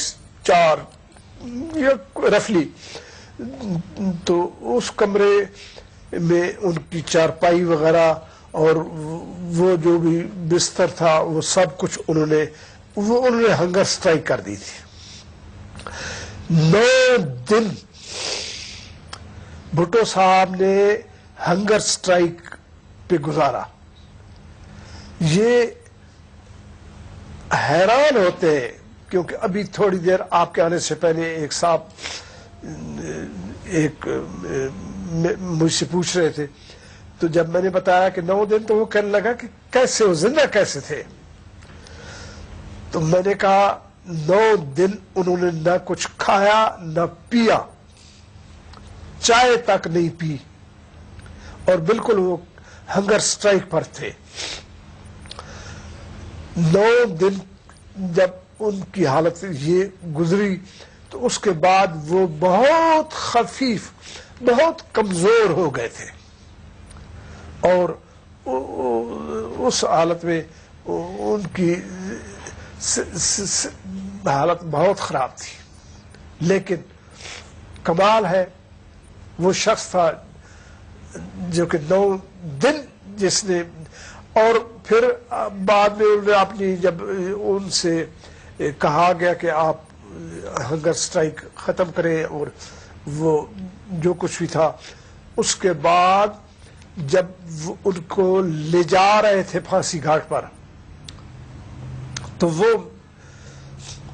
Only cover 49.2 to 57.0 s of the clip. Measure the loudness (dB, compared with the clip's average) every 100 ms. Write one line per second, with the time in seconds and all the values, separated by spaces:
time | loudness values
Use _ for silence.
49.2 | 2 4 6 4 2 0 0 0 0 -2
50.2 | -6 -6 -12 -20 -20 -20 -20 -20 -20 -20
51.2 | -20 -20 -20 -4 0 2 2 -2 2 0
52.2 | 2 -2 -8 -20 -20 -20 -6 -4 2 2
53.2 | 0 0 2 2 0 -4 -4 -10 -12 -14
54.2 | -18 -14 -12 -12 -16 -20 -20 -20 -20 -20
55.2 | -20 -18 -18 -18 -16 -18 -18 -18 -18 -18
56.2 | -18 -18 -10 0 2 4 6 4